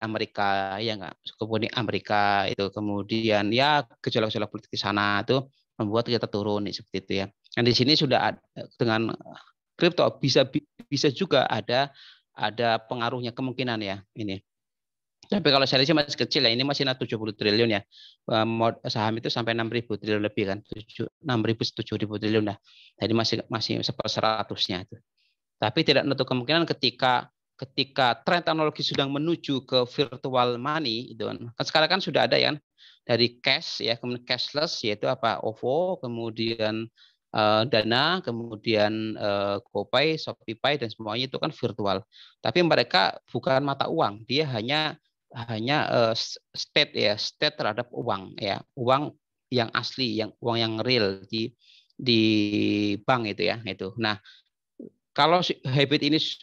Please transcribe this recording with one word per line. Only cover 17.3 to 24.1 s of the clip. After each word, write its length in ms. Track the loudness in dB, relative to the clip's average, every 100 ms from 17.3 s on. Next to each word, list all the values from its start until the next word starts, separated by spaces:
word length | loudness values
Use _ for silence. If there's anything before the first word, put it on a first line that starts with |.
| -2
triliun 400 | 2 4 4 2
ya. 80 | -2 -20 -20 _ -2
Eh, 140 | 0 2
mod-, 320 | 2 0 0 -6
saham 320 | -2 0 -2
itu 80 | -4
sampai 240 | -4 -2
enam 160 | -2 -2
ribu 320 | -4 -4 -6
triliun 240 | -2 0
lebih 240 | 0 -2 -2
kan, 160 | -4
tujuh, 480 | -8 -14 -14 -10 -10 -8 -2
enam 160 | 0
ribu, 160 | 0 0
tujuh 360 | -2 -4 -6 -4
ribu 160 | -4 -2
triliun 320 | 2 2 0
lah. 80 | -4 _ -20 -20 _
Jadi 160 | 0
masih, 240 | 2 2 -2 -4
masih 320 | -4 -2 -2
seperseratusnya 1040 | -4 -4 -4